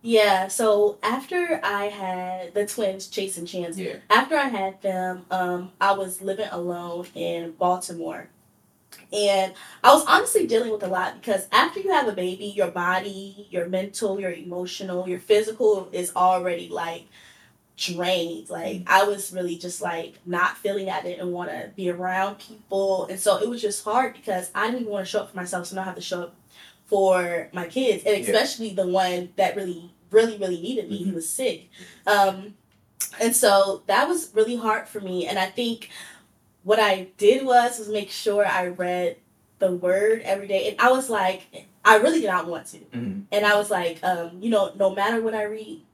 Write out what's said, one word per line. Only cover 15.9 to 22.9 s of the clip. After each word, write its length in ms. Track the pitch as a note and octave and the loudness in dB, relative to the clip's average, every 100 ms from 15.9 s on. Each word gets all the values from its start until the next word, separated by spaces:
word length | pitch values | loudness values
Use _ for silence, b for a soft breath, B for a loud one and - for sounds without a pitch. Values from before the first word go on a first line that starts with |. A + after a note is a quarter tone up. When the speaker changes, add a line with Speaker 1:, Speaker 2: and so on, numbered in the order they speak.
Speaker 1:
is 180 | F3+ F3+ - | -6 -4 2
already, 500 | F#3 F#3 F3+ E3+ F3 | 2 2 0 -4 -6
like, 380 | E3+ E3+ - - B B B B _ _ - | -8 -8 -10 -16 B B B B _ _ -10
drained. 720 | - F3 F3+ F#3 E3+ E3 - | -8 -4 -2 0 -2 -8 -10
Like, 320 | E3+ F3+ F#3 | -8 -6 -6
Speaker 2:
Mm-hmm. 80 | F3+ | 2
Speaker 1:
I 140 | F#3+ | 4
was 280 | G#3 G3 - | 4 0 -6
really 240 | F3+ F3 E3+ | -6 -6 -6
just, 240 | F3+ - | -8 -6
like, 340 | F3 E3 E3 - F3 | -6 -6 -10 -14 -6
not 320 | F3 F3+ - | 0 0 0
feeling, 320 | G3 G3 F#3+ | -4 -4 -4
I 120 | F#3+ | -6
didn't 300 | F3+ F3+ F3+ | -6 -8 -6
wanna 400 | F3 F3 - G#3 - | -6 -6 -8 -12 -6
be 140 | F3+ | -4
around 500 | F3 F3+ F#3+ G3 G3+ | -4 -4 -2 -2 -4
people. 680 | - A3 _ G3 G3 | -18 -20 _ 0 2